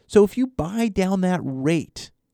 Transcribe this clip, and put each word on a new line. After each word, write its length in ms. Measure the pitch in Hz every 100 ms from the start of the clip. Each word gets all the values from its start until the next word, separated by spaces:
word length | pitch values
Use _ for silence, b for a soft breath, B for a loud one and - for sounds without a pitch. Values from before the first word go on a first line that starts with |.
| b
So 160 | 208
if 160 | 202 -
you 80 | 254
buy 420 | - 156 226 233
down 320 | 190 185 196
that 180 | 185 180
rate, 680 | 131 131 135 165 - - - _ _